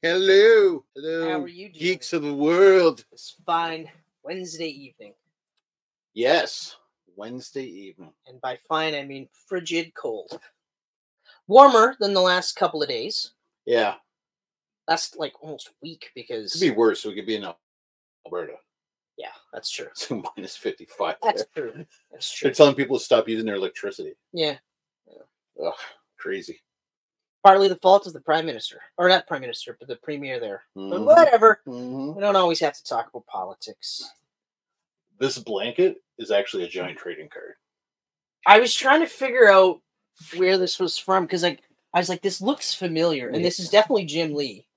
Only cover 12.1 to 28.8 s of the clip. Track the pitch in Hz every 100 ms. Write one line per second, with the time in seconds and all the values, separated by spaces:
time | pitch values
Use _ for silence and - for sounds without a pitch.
12.1 | 196 185 180 180 - 180 160 147 120 131
13.1 | 110 - _ _ _ - 117 107 98 _
14.1 | _ _ _ _ _ _ _ - 165 -
15.1 | - 151 - 156 147 - _ 165 160 -
16.1 | - - 117 104 160 180 110 113 101 -
17.1 | 98 98 107 95 82 _ _ _ _ _
18.1 | _ - 90 - - _ _ _ _ _
19.1 | - - - _ - - - - - -
20.1 | 113 - - 90 - 107 - - - 85
21.1 | - - - - - 127 156 160 _ _
22.1 | - - - 139 131 147 135 131 127 -
23.1 | 120 110 113 110 101 95 - 101 98 127
24.1 | - _ 175 156 139 _ _ _ _ _
25.1 | - _ _ _ - - - - - _
26.1 | _ - 95 82 - _ _ _ _ _
27.1 | _ _ _ 196 196 196 175 185 196 196
28.1 | 156 151 160 160 120 - -